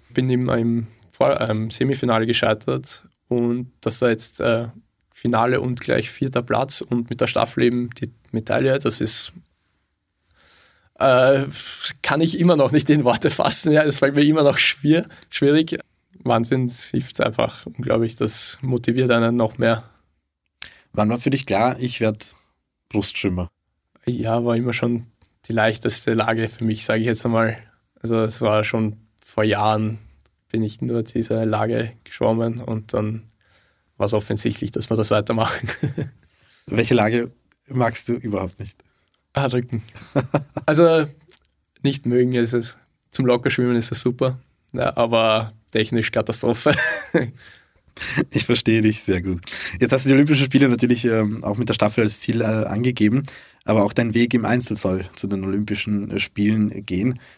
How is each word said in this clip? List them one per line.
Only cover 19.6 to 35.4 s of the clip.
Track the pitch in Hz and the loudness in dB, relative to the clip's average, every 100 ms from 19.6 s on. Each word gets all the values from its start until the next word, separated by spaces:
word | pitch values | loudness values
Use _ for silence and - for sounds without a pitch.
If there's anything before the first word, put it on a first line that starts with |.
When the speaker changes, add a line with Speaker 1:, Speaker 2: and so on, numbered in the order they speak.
| 117 113 - _ _ _ _ _ _ - - - _ | 0 0 -4 _ _ _ _ _ _ -16 -16 -16 _
Speaker 2:
Wann | - 107 | -2 0
war | 120 | 0
für | 139 | 0
dich | 139 - | -2 0
klar, | 98 123 123 | 0 0 0
ich | 139 123 | -4 -2
werd | 110 104 - - _ _ _ _ _ | -2 -2 -8 -18 _ _ _ _ _
Brustschwimmer? | 107 - - 202 90 90 _ _ _ _ _ - | -4 -2 -2 -2 -2 -6 _ _ _ _ _ -6
Speaker 1:
Ja, | 120 113 117 | -4 0 0
war | 120 117 | 2 0
immer | 123 | 0
schon | 113 123 117 120 _ _ _ - | -2 -2 -2 -6 _ _ _ -4
die | |
leichteste | 113 110 107 110 - - | 0 2 2 -2 -2 0
Lage | 113 110 113 110 | 0 0 0 -2
für | - | -2
mich, | 113 107 | -4 -2
sag | - 113 | 0 0
ich | 117 | 0
jetzt | 110 | 0
einmal. | 120 113 113 110 - _ _ _ | 0 2 0 -2 -12 _ _ _
Also | 117 113 | -2 0
es | 110 - | 0 0
war | 113 107 | 2 2
schon | 107 113 110 104 _ _ | 2 0 -2 -4 _ _
vor | - - | -10 -2
Jahren, | 107 104 107 107 110 110 - _ _ _ _ | 0 2 2 2 -2 -6 -12 _ _ _ _
bin | 113 | -4
ich | 107 - | -4 -4
nur | 123 117 | -4 -4
diese | 113 117 110 113 | -4 -4 -2 -2
Lage | 110 107 110 117 113 - | 0 0 0 -2 -4 -8
geschwommen | - - 117 113 117 117 | -16 -2 0 0 -2 -4
und | 117 110 110 | -6 -8 -4
dann | 117 107 110 - _ _ _ _ _ _ - | -4 -2 -6 -12 _ _ _ _ _ _ -6
war's | 101 | -2
offensichtlich, | 110 - 107 - - 107 | 0 -2 -2 -4 -4 -6
dass | - - | -4 -2
wir | 110 | 0
das | 107 | 2
weitermachen. | 107 107 113 | 0 0 0